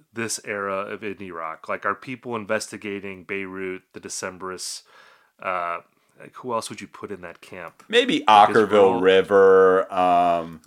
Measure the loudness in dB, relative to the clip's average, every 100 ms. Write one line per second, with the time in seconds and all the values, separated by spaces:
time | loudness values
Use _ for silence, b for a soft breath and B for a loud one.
0 | _ -10 -8 -10 -8 -8 -6 -6 -8 -10
1 | -12 -12 -14 -12 -12 -12 -10 -6 -6 -6
2 | -10 -14 -10 -10 -6 -6 -6 -12 -12 -10
3 | -12 -16 -12 -10 -10 -10 -10 -12 _ -20
4 | -14 -10 -12 -12 -14 -12 -12 -14 _ b
5 | b b b _ -8 -6 -6 -8 _ _
6 | _ _ -20 -16 -8 -8 -8 -16 -18 -18
7 | -16 -14 -16 -20 -20 -18 -18 _ _ 0
8 | 0 -2 6 6 6 4 4 4 4 4
9 | 4 4 4 6 8 8 6 4 0 0
10 | 2 2 2 0 -4 -16